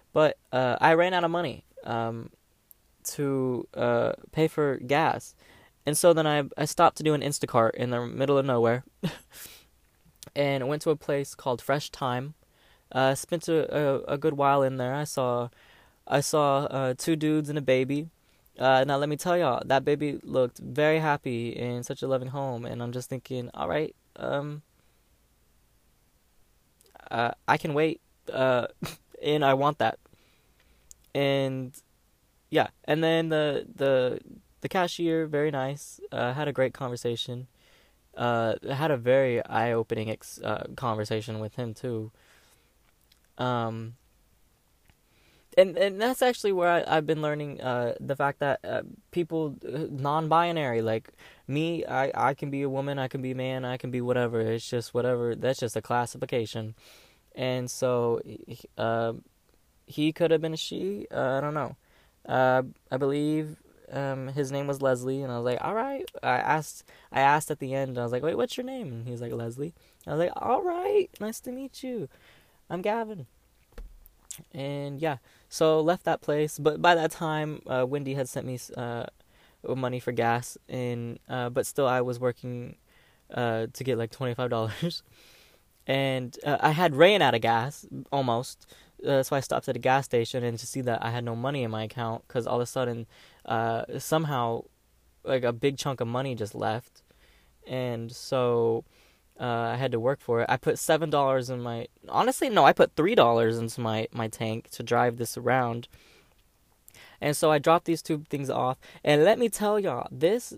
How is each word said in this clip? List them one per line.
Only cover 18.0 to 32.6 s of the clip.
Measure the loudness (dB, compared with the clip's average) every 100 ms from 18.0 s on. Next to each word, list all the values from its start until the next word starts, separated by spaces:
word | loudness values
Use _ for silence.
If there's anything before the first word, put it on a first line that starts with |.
| -4 _ _ _ _ 0
Uh, | 4 6 6
now | 2
let | 0
me | -2
tell | 0 2
y'all, | 4 2 2
that | 2 4
baby | 0 0 -4
looked | -4 0 0 -2
very | -8 0 2 4
happy | 2 0 -2 -4 -4
in | -6 -6 -6
such | -8 -6
a | -2
loving | -2 -2
home, | -6 -6 -6 -8
and | -8
I'm | -6
just | -8 -8
thinking, | -10 -8 -8 -8
"All | -6 -4
right, | -2 -4 -8 _ -8
um, | -4 -2 -4 -10 -14 _ _ _ _ _ _ _ _ _ _ _ _ _ _ _ _ _ _ _ _ _ _ -20 -10
uh, | -4 -2 -2 2
I | 2
can | 2
wait, | 0 0 -2 _ _ -8
uh, | 0 2 2 0 -6 -12
<laughs> | -12 _ -6
and | 0 2
I | 4 4
want | 4 2
that." | 0 0 _ _ _ _ _ _ _ _ -20 -20 _
And, | -2 2 2 0 -4 -8 -12 -20 _ _ _ _ _ -2
yeah, | 0